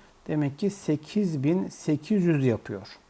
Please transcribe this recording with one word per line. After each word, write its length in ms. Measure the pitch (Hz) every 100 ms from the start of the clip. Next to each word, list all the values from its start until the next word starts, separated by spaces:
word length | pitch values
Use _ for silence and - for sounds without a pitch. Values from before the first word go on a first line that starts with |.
| - _ -
demek 320 | 151 143 139
ki 100 | 196
sekiz 760 | 196 - 147 - 208 196 151
bin 240 | 139 180 190
sekiz 580 | - - 147 - 214 175
yüz 200 | 151 131
yapıyor. 420 | 107 - 98 98 -